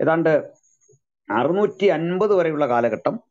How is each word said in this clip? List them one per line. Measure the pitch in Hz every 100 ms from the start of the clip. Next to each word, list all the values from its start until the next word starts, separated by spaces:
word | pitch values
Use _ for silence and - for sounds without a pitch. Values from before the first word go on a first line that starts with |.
ഏതാണ്ട് | 143 165 160 151 - - _ _ _ _ _ _ -
അറുന്നൂറ്റി | 107 143 185 208 - 202
അൻപത് | 160 170 185 214
വരെയുള്ള | 196 165 151 143
കാലഘട്ടം | 120 117 107 - 226 -